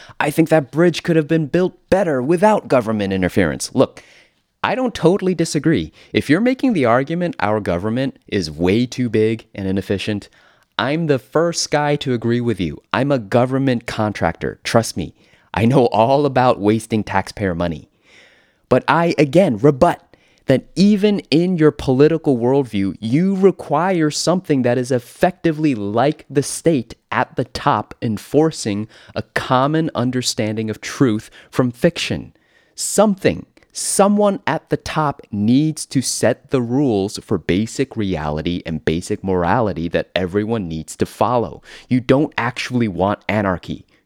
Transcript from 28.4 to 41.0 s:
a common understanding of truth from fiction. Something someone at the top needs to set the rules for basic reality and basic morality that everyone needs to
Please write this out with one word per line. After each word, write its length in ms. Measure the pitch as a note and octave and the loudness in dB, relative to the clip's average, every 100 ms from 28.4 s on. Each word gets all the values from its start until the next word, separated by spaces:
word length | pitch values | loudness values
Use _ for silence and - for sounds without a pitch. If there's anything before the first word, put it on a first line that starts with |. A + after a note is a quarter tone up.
| D#3+ D3+ A#2 G2+ A2 - - | 2 0 -4 -4 -6 -12 -12
a 80 | - - | -10 -10
common 580 | - - B2+ C#3 D#3 D#3+ | -12 -2 0 2 0 -2
understanding 760 | - B2 B2+ B2 - G#2+ A2 A2 | -2 -2 -2 -4 -4 -4 -4 -6
of 120 | G#2+ | -8
truth 500 | - - C3+ G#2+ - - - | -8 0 0 0 -6 -20 -8
from 200 | - B2+ | -2 -2
fiction. 600 | A#2+ F3 - - E2+ A1+ _ _ _ _ | 0 -2 -2 -4 -6 -8 _ _ _ _
Something 720 | - - - G#3+ F#3+ - - - _ _ | -10 -4 0 2 2 -2 -2 -6 _ _
someone 680 | - - - G3+ G#3 G#3 G3 - | -10 -4 2 2 4 2 0 -4
at 220 | D#3 - | -6 -4
the 80 | D3 | -6
top 460 | - - D3+ C#3 - | -4 -4 -2 -4 -8
needs 560 | G#2 G#2 B2+ D#3 D3+ - | -2 2 2 2 -2 -4
to 160 | C#3 | -4
set 480 | B2 - A2+ B2+ - | -2 0 0 -2 -2
the 100 | C3+ | -4
rules 580 | A#2+ B2+ D3 G#2 G2 - | -2 0 2 0 -2 -6
for 200 | - F#2+ | -4 -4
basic 580 | - F2 A2+ - C3+ - | 0 -2 -2 -4 -6 -4
reality 640 | G2+ E2+ D2+ D2+ D#2 F2 - | -4 -4 -4 -4 -4 -4 -6
and 180 | D#2+ | -6
basic 380 | D2+ E2 - G#2 | -2 -4 -4 -6
morality 640 | G2 F#2 E2+ A2+ A2 D#2 E2+ | -2 0 2 2 0 -2 -4
that 220 | E2+ - | -4 -2
everyone 520 | - F#2 G2 G#2+ A#2 F2+ | -4 -2 -2 -2 -4 -6
needs 300 | D#2+ D#2 | -8 -10
to 100 | - | -6